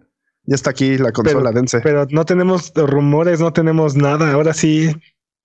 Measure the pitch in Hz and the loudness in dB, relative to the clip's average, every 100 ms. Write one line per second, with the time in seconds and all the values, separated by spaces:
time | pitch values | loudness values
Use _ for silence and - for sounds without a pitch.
0 | _ _ _ _ - 139 - 123 135 135 | _ _ _ _ -4 -2 -2 -2 0 0
1 | 123 120 120 135 123 113 127 120 156 147 | 0 0 0 0 0 0 -2 0 0 0
2 | 139 151 165 180 180 185 - - 143 139 | 0 -2 0 0 0 -2 -4 -2 0 0
3 | 143 147 175 165 165 160 160 160 156 139 | 2 2 0 0 0 0 0 2 0 2
4 | 143 151 156 139 156 156 160 156 160 151 | 0 0 0 0 0 0 0 2 0 -4
5 | - _ _ _ | -10 _ _ _